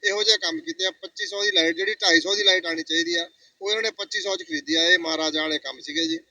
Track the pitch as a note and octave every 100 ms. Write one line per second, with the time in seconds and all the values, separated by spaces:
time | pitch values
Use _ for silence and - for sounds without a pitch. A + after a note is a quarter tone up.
0 | G#4 G4+ G#4+ G#4+ E4+ - E4 E4 F#4+ -
1 | - - G3+ G3+ G3+ F#3 E3 E3 F#3+ F3+
2 | G3 E3 D#3+ G3+ G3 F#3 E3+ E3 D#3+ D#3+
3 | E3 E3+ E3+ _ _ _ G3 G#3+ A3 -
4 | G3+ G#3 G3 F#3+ E3 D#3 C#3 D#3+ E3+ F3+
5 | E3 D#3+ D#3 D#3 D#3 D3+ C#3 C3 - D3+
6 | E3 E3 -